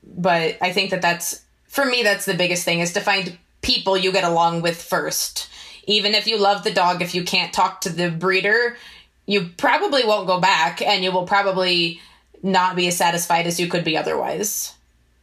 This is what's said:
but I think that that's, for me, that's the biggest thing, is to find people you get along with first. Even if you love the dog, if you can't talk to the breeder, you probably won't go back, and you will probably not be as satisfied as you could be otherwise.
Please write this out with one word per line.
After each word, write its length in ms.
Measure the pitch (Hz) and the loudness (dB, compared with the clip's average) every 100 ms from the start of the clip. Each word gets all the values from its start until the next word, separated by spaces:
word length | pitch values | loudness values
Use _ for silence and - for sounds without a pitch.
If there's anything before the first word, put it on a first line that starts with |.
but 560 | - 175 180 170 160 - | -18 -2 2 2 2 0
I 120 | 180 | -2
think 180 | 180 190 | 0 0
that 120 | 185 | 0
that's, 420 | 175 170 - - _ _ _ | 0 0 -4 -10 _ _ _
for 180 | - | -2
me, 180 | 269 247 | 0 2
that's 220 | 220 196 | 2 0
the 100 | - | -2
biggest 300 | 175 180 175 | 0 0 0
thing, 160 | - 170 | 0 0
is 120 | 170 | 0
to 60 | 208 | -2
find 380 | 202 196 175 - _ _ | -2 -2 -2 -10 _ _
people 340 | - 240 190 190 | -4 -2 0 2
you 140 | 185 | 2
get 140 | 190 | 2
along 380 | 175 165 170 170 | 2 2 2 2
with 180 | 170 165 | -2 -4
first. 680 | - 180 151 - - - - - - - | -4 -4 -2 -4 -6 -8 -12 -14 -20 -16
Even 300 | - 208 202 | -2 0 2
if 120 | 214 208 | 0 0
you 120 | 226 | 2
love 260 | 202 202 | 2 2
the 80 | 208 | 0
dog, 300 | 180 175 180 | 2 2 0
if 120 | 175 | -2
you 80 | 180 | -4
can't 300 | 170 190 170 | -2 -2 -2
talk 300 | - 185 - | 0 0 0
to 80 | 190 | -8
the 200 | 165 175 | -2 -2
breeder, 680 | 165 180 185 190 220 240 233 - - - _ - | 0 0 0 2 2 0 -4 -20 -20 -20 _ -2
you 240 | 202 175 - | -2 -2 -2
probably 480 | 269 285 392 277 | 2 2 2 2
won't 220 | 233 214 185 | 2 2 2
go 140 | 180 | 2
back, 420 | 185 175 165 175 | 4 4 2 0
and 220 | - 202 | 0 0
you 80 | 185 | 0
will 140 | 180 180 | -2 0
probably 760 | 202 196 190 185 175 170 170 - - _ - | 2 2 0 2 2 0 -4 -18 -20 _ -8
not 320 | 185 185 180 | 0 2 2
be 140 | 180 175 | 2 0
as 80 | 175 | 2
satisfied 500 | 175 170 - 170 170 | 2 0 0 0 2
as 140 | 170 | -2
you 80 | 175 | -2
could 160 | 175 | 0
be 120 | 165 156 | 0 -2
otherwise. 800 | 156 156 127 156 214 - - - _ _ _ _ | 0 -2 -2 -4 -4 -4 -8 -12 _ _ _ _